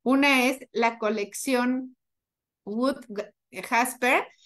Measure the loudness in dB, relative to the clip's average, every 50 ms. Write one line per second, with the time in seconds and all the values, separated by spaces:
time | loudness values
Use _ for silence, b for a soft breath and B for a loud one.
0 | 0 2 2 4 4 4 4 4 4 2 0 -2 -8 -6 -2 0 0 0 0 -2
1 | -2 -2 -2 -2 -4 -6 -8 -6 -2 0 0 2 2 0 0 -2 -4 -8 -14 _
2 | _ _ _ _ _ _ _ _ _ _ _ _ _ -8 -4 -2 0 0 -2 -4
3 | -8 -10 -10 -10 -10 -10 -16 _ _ _ -14 -14 -6 -2 0 0 0 0 -2 -2
4 | 0 2 2 0 0 b b b b